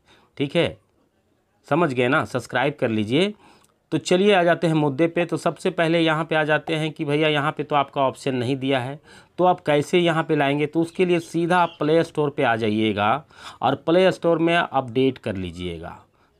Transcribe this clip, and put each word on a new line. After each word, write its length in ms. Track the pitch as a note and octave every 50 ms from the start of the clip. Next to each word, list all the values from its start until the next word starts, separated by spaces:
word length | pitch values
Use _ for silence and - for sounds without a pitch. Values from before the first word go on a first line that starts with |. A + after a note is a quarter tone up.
| _ _ _ _ _ _ _ -
ठीक 180 | D3 C#3+ -
है, 220 | E3+ D3+ - - - _ _ _ _ _ _ _ _ _ _ _ _ _ _ _ _ _ -
समझ 240 | C#3+ E3 F3 D3 B2+
गए 140 | B2 B2 B2
ना, 160 | C#3+ D#3 A#2
सब्सक्राइब 500 | - - B2+ - - C3+ B2 C3 D3+ D3 -
कर 100 | C3+ A2+
लीजिए। 440 | A2 G#2+ G#2 G2+ B2 D#3 F#3+ G#3 G#3 - _ - - _ _ _ _ _ _ -
तो 60 | D#3+ D3+
चलिए 340 | - - F3+ F3+ G3+ G#3 G3+
आ 100 | F3+ F3
जाते 240 | F3 E3 D#3+ F3+ E3
हैं 60 | D#3+
मुद्दे 320 | D#3 D3 D3 C3 C3 E3 E3
पे। 180 | E3 F3 F3
तो 120 | E3+ E3+ -
सबसे 320 | - E3+ D3+ - - F#3
पहले 280 | E3 - E3 D#3+ E3+ E3+
यहाँ 260 | E3 D#3+ D#3 D#3 E3
पे 100 | D#3 D#3+
आ 80 | D#3 D#3
जाते 320 | D3+ D3+ C#3+ C#3+ E3 D#3+
हैं 160 | D#3 D#3 D#3
कि 140 | D3 - D#3+
भैया 220 | C#3+ D3 D3+ D#3+ D#3
यहाँ 220 | D3+ C#3+ C#3 D#3
पे 120 | D3+ - C#3+
तो 120 | - D3
आपका 260 | C#3+ C#3 - - D3
ऑप्शन 340 | C3+ C3 B2 - - C#3 C3
नहीं 200 | B2+ A#2 B2 C#3 C3
दिया 220 | C3 C3+ C#3 B2+
है, 200 | A#2+ C3 C#3+ D#3 _ - - - - _ _ -
तो 40 | F3+
आप 160 | F3+ F3 -
कैसे 380 | - D3+ D3 D3 C#3+ - - F3
यहाँ 240 | F3 E3+ D#3 E3 D#3+
पे 120 | D3+ D#3+
लाएंगे? 300 | D3+ C#3+ C#3 C#3+ D3 D3+
तो 160 | D3 - E3
उसके 240 | E3 E3 - - F#3
लिए 140 | F3 F3 E3
सीधा 360 | E3 - - E3 E3+ E3 F3+ F3+
आप 180 | E3+ E3 - -
प्ले 240 | D3+ D3 D#3+ E3 D#3+
स्टोर 260 | D#3+ - D#3 D3 D3+
पे 140 | - - C#3
आ 120 | A#2+ A#2
जाइएगा 680 | A2 A#2 G#2+ G#2 A2 A2 A2 G2+ G2+ G#2 G#2+ B2+ D3 - _ - - - - - -
और 140 | - B2+ C#3 -
प्ले 340 | - E3 E3 F3+ F#3+ F3+
स्टोर 280 | - - - E3+ E3+ D#3+
में 160 | E3 E3+ E3+
अपडेट 600 | F3 F#3 - - C3+ B2+ A#2+ A2 C3 C3 C3+ C3 -
कर 180 | - A#2+ G2+
लीजिएगा, 640 | F#2+ F#2 F2 D#2+ F2 F2+ F2+ E2+ E2 E2+ F2 E2 - - _ _ _ _ _ _ _